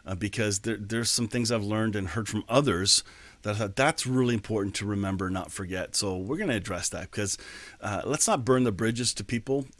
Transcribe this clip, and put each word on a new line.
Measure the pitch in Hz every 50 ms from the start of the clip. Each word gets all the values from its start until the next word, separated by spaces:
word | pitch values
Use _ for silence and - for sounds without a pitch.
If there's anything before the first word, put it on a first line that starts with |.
| -
uh, | - 95
because | 87 107 101 - 120 107 107 101 -
there, | - 113 110 98
there's | 107 101 113 117 117 -
some | - - 120 104
things | - 123 120 107
I've | 120 113 101
learned | 101 107 110 110 113 101
and | 104 95 90
heard | - 117 107 -
from | 107 107 - -
others | 117 135 151 131 90 87 98 95 - - - - - - - - - - -
that | 104 104
I | 104
thought, | 113 98 98
"That's | - 135 156 160 - -
really | 127 127 131 127 120 120
important | 110 - - 110 107 101 98 95
to | - 101
remember | 104 104 101 98 95 95 92 98
and | 92 95
not | 95 87 -
forget." | - - 98 87 92 92 90 - -
So | - 104 98 95 92
we're | 92 104 147 180
gonna | 214 175 120
address | 101 - 110 95 87 - -
that | - 90 90 -
because, | - - 104 98 - - - - - - - - - -
uh, | - 104 101 90 -
let's | 110 143 - - 226
not | 214 147 113
burn | 123 131 127 127
the | 120
bridges | 101 87 113 113 117 117 123 113 -
to | - 101
people | - 123 113 - - 135 143 135 - -